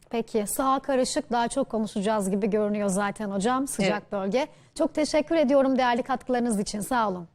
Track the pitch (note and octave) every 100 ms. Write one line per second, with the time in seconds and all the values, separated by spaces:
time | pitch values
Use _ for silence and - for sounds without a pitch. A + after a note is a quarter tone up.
0 | - A#3 A3+ A3 G3+ - C4 C4+ C#4 B3+
1 | B3 D#4 - A#3+ A#3 C#4 B3+ A3 G#3+ A3
2 | G3 G#3+ F#3+ G3 G3 G#3+ G#3 G#3 G3+ F#3
3 | G3+ G3+ G#3 G3 G#3+ B3+ C#4 - - G#3
4 | - G3+ G3 B3 D4+ - - - D#4+ -
5 | D4 D4+ D4+ E4 C4 C#4+ C4 C4 B3 A#3+
6 | C4 B3+ - B3 A#3+ G#3 G#3 G#3+ F#3+ B3
7 | G#3 F3+ E3